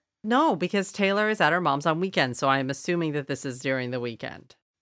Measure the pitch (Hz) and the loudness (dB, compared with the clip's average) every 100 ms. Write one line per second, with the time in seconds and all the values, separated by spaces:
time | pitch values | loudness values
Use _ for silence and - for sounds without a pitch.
0 | _ _ 214 247 320 180 180 202 185 - | _ _ 0 2 4 2 0 0 -2 0
1 | 196 202 214 214 151 170 165 139 165 160 | 0 2 0 2 4 4 2 2 2 0
2 | 190 185 131 120 139 135 131 135 - 175 | 0 0 0 0 2 2 0 -4 -2 0
3 | 160 147 135 139 143 123 135 131 123 127 | 0 -2 -4 -6 -6 -6 -2 -2 -2 -4
4 | 120 113 - - - - _ _ | -6 -8 -12 -14 -18 -20 _ _